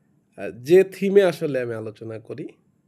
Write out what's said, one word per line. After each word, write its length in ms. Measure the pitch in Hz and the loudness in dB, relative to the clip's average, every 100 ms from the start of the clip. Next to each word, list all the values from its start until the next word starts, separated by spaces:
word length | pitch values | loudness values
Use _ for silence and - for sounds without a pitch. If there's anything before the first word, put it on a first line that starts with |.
| _ _ _ - | _ _ _ -10
আহ, 120 | 98 | -10
যে 340 | 98 127 180 | -8 4 4
থিমে 400 | 190 - 196 196 | 4 0 2 4
আসলে 360 | 190 160 160 131 | 4 0 -4 -4
আমি 140 | 123 | -4
আলোচনা 460 | 113 107 104 110 110 | -6 -10 -12 -12 -14
করি, 280 | - 117 175 - _ _ | -12 -14 -14 -16 _ _